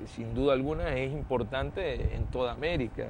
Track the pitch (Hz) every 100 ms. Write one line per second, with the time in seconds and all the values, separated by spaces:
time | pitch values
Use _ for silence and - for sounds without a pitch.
0 | 107 - 113 117 139 131 139 160 170 131
1 | 135 147 135 127 113 131 143 196 170 117
2 | - 113 117 127 123 117 156 170 113 -